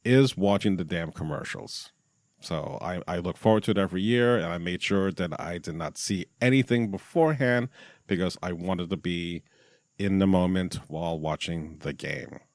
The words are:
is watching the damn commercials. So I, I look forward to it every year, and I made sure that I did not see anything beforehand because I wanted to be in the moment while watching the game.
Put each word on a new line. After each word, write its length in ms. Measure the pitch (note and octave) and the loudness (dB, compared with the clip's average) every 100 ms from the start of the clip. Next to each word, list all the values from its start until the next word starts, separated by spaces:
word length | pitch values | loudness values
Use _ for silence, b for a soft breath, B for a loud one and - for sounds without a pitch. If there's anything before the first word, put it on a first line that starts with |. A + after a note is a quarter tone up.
is 320 | A#2 B2+ C3+ - | 4 6 6 4
watching 400 | G2+ G2+ G#2+ F#2 | 2 4 2 0
the 80 | |
damn 300 | D#2+ E2+ D#2+ | -2 -4 -4
commercials. 800 | D#2 D#2+ D2 - - - - - _ _ _ _ _ | -6 -6 -6 -8 -10 -10 -12 -14 _ _ _ _ _
So 380 | - D#2+ D2 - | -6 -6 -4 -6
I, 200 | F2 F2+ - | -6 -6 -4
I 100 | F2 | -4
look 200 | F2 E2+ | -4 2
forward 260 | A2+ A2 | 4 4
to 80 | G#2+ | 4
it 60 | G2+ | 2
every 240 | F#2+ F#2 | 2 0
year, 340 | G#2 A#2+ A#2+ A#2+ | 2 4 4 2
and 120 | E2+ | 0
I 100 | E2+ | -4
made 260 | F2 F2+ | -4 -4
sure 260 | - G2 F#2+ | 0 2 2
that 280 | F2+ F2 - | 0 -4 -6
I 180 | D#2+ F2 | -8 -8
did 180 | E2+ D#2+ | -8 -6
not 220 | D#2+ - | -6 -6
see 300 | - - - - | -4 -4 -4 0
anything 500 | B2 C3+ B2 A#2+ A2 | 4 4 4 2 0
beforehand 800 | F#2+ - F3 D#3+ D3 B2+ B2 A#2+ B B B - | -4 -2 2 2 2 2 2 -2 B B B -4
because 320 | F2+ F2+ - | -2 -2 -4
I 120 | F2+ | -6
wanted 360 | E2+ F2 F2+ E2+ | -6 -4 -4 -4
to 40 | F2+ | -4
be 480 | F2+ F2 E2+ E2+ - b b b b - | -4 -4 -4 -8 -12 b b b b -4
in 220 | G2 F#2+ | 0 4
the 80 | G2 | 4
moment 520 | F#2 F2+ F#2 F#2 - - | 4 4 0 -2 -6 -8
while 320 | D#2 E2+ D#2+ | -6 -4 -4
watching 600 | D#2 D2+ - E2+ D#2 D2+ | -4 -4 -6 -6 -8 -10
the 120 | D#2 | -10
game. 480 | C#2+ D2 - - C#2 _ | -8 -8 -8 -10 -16 _